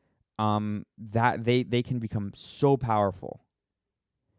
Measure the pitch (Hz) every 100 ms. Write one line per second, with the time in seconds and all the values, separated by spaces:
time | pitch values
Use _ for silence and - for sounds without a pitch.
0 | _ _ _ - 107 104 107 104 - -
1 | 107 113 120 80 117 123 110 123 - 123
2 | 113 110 101 - - - 143 135 120 107
3 | 101 90 - - _ _ _ _ _ _
4 | _ _ _